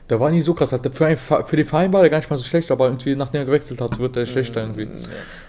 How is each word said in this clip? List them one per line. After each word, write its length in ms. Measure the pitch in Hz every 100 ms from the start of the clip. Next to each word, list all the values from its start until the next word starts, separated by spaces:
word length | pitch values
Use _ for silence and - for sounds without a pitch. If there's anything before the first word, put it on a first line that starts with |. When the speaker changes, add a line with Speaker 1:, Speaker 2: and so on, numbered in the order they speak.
| -
Speaker 1:
Der 100 | 113
war 120 | 143
nie 100 | 170
so 140 | 156
krass. 180 | 170 143
Hat 120 | 123
der 80 | 131
für 140 | - 156
ein 100 | 156
Fa-, 280 | - 151
für 120 | - 151
den 100 | 147
Verein 260 | 156 190
war 80 | 196
der 100 | 165
gar 60 | 156
nicht 120 | -
mal 60 | 143
so 80 |
schlecht, 260 | 117 170 165
aber 160 | 127 127
irgendwie, 280 | 131 147
nachdem 280 | 139 135 147
er 20 |
gewechselt 360 | 131 143 - 123
hat, 180 | 120 107
wird 180 | 127 123
der 100 | 120
schlechter 400 | 127 123 113 110
Speaker 2:
Mm, 120 | 107
Speaker 1:
irgendwie. 240 | 107 -
Speaker 2:
ja. 60 | - - - -